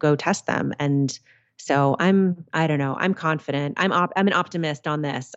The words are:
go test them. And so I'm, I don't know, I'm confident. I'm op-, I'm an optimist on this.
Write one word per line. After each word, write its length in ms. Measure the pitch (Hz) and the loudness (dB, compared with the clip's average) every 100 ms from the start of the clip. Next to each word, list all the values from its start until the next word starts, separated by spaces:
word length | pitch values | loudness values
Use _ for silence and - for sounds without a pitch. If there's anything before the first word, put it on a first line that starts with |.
go 160 | 151 147 | 0 2
test 300 | 165 202 - | 0 -2 -2
them. 260 | - 139 - | -4 -4 -2
And 360 | 143 139 135 - _ _ _ - | 0 2 0 -4 _ _ _ -16
so 380 | - 143 139 131 | -2 2 2 2
I'm, 440 | 175 196 185 175 165 | 2 4 2 0 -4
I 140 | 160 160 | -2 0
don't 120 | 147 | 2
know, 180 | 139 131 | 0 -2
I'm 160 | 185 | -2
confident. 600 | 190 160 151 - 139 143 - | 0 -2 -2 -2 -4 -2 -2
I'm 160 | 185 | 0
op-, 200 | 175 175 190 | 2 0 2
I'm 100 | 196 | 2
an 80 | |
optimist 540 | 180 175 175 160 147 165 | 2 -2 -4 -4 -4 -4
on 140 | 151 | -2
this. 300 | 143 135 131 | -2 -4 -8